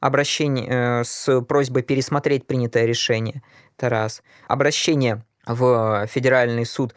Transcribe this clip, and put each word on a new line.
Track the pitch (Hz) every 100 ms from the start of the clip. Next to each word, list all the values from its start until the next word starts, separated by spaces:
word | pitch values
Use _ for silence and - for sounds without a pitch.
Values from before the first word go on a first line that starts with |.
обращение-, | 139 135 143 - 147 131 - 127 123 120
э, |
с | 120 - - 131
просьбой | 120 143 131 127
пересмотреть | - 135 127 143 147 139 -
принятое | 131 120 117 113
решение. | 117 - 113 113 139 - _ _ -
Это | 123
раз. | 113 110 - _ _ -
Обращение | 139 139 151 - 151 127 107 - _ -
в | 113 127 120 110 104 107
Федеральный | 135 127 127 120 117 117
суд | - 123